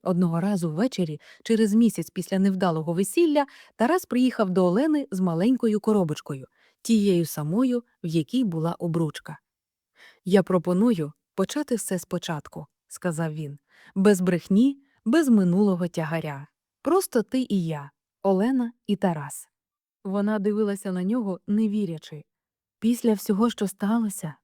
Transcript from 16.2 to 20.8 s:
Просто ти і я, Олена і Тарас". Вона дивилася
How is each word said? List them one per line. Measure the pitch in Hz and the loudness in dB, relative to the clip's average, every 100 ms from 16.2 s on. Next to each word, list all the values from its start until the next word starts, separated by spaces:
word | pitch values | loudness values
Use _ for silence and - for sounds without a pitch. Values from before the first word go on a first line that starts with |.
| 160 139 143 _ _ _ | -6 -10 -14 _ _ _
Просто | - 359 370 247 | 0 0 2 -2
ти | 208 262 247 | -2 -4 0
і | 202 165 | -2 -2
я, | 151 143 _ _ _ | -6 -10 _ _ _
Олена | 196 190 226 262 233 - - | 0 2 2 0 -2 -8 -4
і | 208 | 0
Тарас". | 196 156 139 - - _ _ _ _ _ | 0 -2 -8 -14 -18 _ _ _ _ _
Вона | 190 196 202 214 | -6 -2 0 0
дивилася | 196 208 208 202 | -2 0 -2 -2